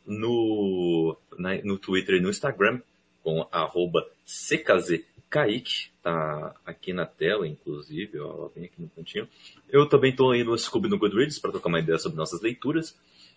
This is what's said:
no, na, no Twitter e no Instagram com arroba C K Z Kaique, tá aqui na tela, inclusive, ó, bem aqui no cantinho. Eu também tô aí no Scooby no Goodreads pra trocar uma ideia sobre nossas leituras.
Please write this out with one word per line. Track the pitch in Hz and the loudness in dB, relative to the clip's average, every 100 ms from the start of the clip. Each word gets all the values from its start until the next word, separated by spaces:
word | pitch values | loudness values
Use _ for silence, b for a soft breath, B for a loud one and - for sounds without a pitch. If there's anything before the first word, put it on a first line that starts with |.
| - | -10
no, | 104 113 120 113 107 98 92 87 82 80 78 - - | -4 0 2 2 2 0 2 2 2 2 -2 -12 -6
na, | 90 95 | -4 -2
no | 101 98 | -2 -4
Twitter | - 95 95 92 | 0 0 2 2
e | |
no | 92 | 2
Instagram | 101 143 - 104 123 - _ _ _ | 0 -4 2 2 0 -10 _ _ _
com | 82 80 82 | -4 -4 -2
arroba | 85 80 87 87 82 - _ | -2 -2 0 0 0 -4 _
C | - - - - | -16 -10 -4 -2
K | - 95 | 2 2
Z | 87 80 - - - | 2 -2 -4 -20 -4
Kaique, | 151 123 117 - - - _ | 0 0 -2 -4 -8 -8 _
tá | 85 82 78 76 78 - | -4 -2 -2 -4 -10 -14
aqui | - 85 - | -18 -14 -8
na | 92 92 | -6 -6
tela, | - 85 104 80 | -2 0 0 -2
inclusive, | 76 - 73 76 78 101 78 | -8 -12 -12 -10 -10 -8 -10
ó, | 107 78 76 | -10 -10 -14
bem | - 87 | -14 -16
aqui | - | -14
no | 165 | -16
cantinho. | - - 104 113 B B B - | -14 -10 -10 -10 B B B 2
Eu | 139 147 | 4 6
também | 143 131 | 6 4
tô | 131 131 | 4 4
aí | 123 | 4
no | 117 117 | 2 0
Scooby | - 117 101 | 0 0 2
no | 101 | 2
Goodreads | 104 98 151 143 | 2 2 0 0
pra | 101 | -6
trocar | 92 87 | -4 0
uma | 82 | 0
ideia | 80 82 | 2 0
sobre | 90 78 | -2 -4
nossas | 78 82 | -6 -2
leituras. | 110 - 131 160 165 - B B B | -4 -4 -2 -2 -2 -14 B B B